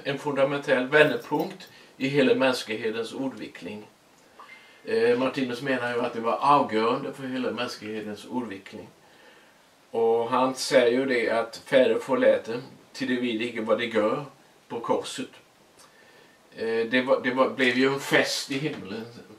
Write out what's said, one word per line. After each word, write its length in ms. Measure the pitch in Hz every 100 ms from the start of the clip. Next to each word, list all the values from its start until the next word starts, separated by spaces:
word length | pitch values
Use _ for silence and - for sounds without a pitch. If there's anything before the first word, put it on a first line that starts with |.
en 140 | - 135
fundamentell 680 | 151 135 139 143 143 127 131
vändpunkt 840 | 151 147 - - 147 185 - - - - -
i 120 | 131
hela 260 | 143 131
mänsklighetens 800 | 127 131 123 - 110 113 113 113
utveckling. 720 | 113 135 110 - - 247 208 214 _ _ _ _ - - - - -
Eh, 340 | - 113 117 123
Martinus 440 | 131 135 123 117
menar 320 | 139 127 120
ju 60 | 120
att 120 | -
det 80 | 117
var 160 | 117 -
avgörande 720 | 135 143 110 107 113 139 -
för 140 | - 135
hela 240 | 131 117
mänsklighetens 760 | 110 123 - 107 110 107 104 -
utveckling. 560 | 123 117 98 - 107 - - _ - - - - _ _ _ _
Och 380 | 113 117 117 117
han 240 | 127 131
säger 360 | 131 - 139 120 127
ju 80 | 131
det 240 | 123 107
att 320 | 113 113 - -
"Fäder 320 | 139 120 113
förlät 460 | - 127 131 -
dem, 180 | - 117 131 - -
till 160 | - 131
de 80 | 123
vet 240 | 123 110
icke 200 | 120 113
vad 180 | 110 110
de 80 | 117
gör", 380 | 110 107 - 143 - _ _ -
på 120 | 120
korset. 500 | - 131 - - - - _ _ _ - - _ - - - _ _ -
Eh, 300 | 110 113 113
det 120 | 127
var, 180 | 127 127
det 100 | 131
var, 180 | 127 123
blev 300 | 113 127 123
ju 140 | 135
en 80 | 139
fest 500 | - 147 - - -
i 80 | 139
himlen, 480 | 151 107 92 110 113 - -